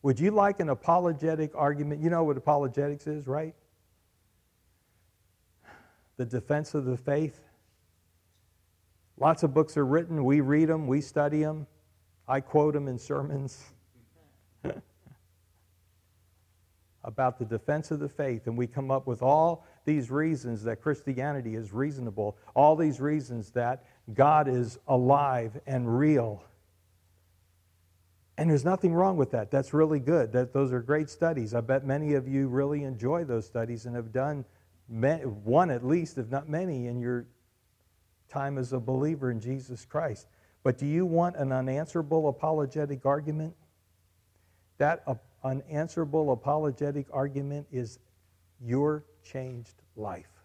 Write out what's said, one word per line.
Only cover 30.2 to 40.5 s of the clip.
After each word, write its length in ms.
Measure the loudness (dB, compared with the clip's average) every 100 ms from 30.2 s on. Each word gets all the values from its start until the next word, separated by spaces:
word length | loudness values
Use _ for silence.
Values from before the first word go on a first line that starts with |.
| 2
That, 200 | 0 0
those 200 | 0 0
are 80 | 0
great 300 | 0 -2 -2
studies. 440 | -2 -2 0 -2
I 60 | -4
bet 260 | 0 0 0
many 280 | -2 2
of 120 | 0 0
you 220 | 0 0
really 360 | 0 0 -2
enjoy 400 | -4 -4 -2 -2
those 220 | -2 -4 -4
studies 400 | -6 -6 -6 -8
and 80 |
have 180 | -10 -6
done 320 | -4 -4 -4 -10 _ _ _ _
ma-, 300 | 0 0 0
one 520 | -4 -8 2 4 4
at 140 | 0
least, 320 | 0 0 0 -6
if 140 | -6
not 180 | -6 -4
many, 380 | -4 -4 -4 -6
in 140 | -6
your 260 | -4 -4 -6 _ _ _ _ _ _ _ _ _ _
time 280 | -6 -6 -4
as 160 | -4
a 80 | -4
believer 500 | -2 0 0 0 -2
in 100 | -4
Jesus 440 | -4 -8 -8 -16
Christ. 440 | -6 -4 -4 -6 -12 _ _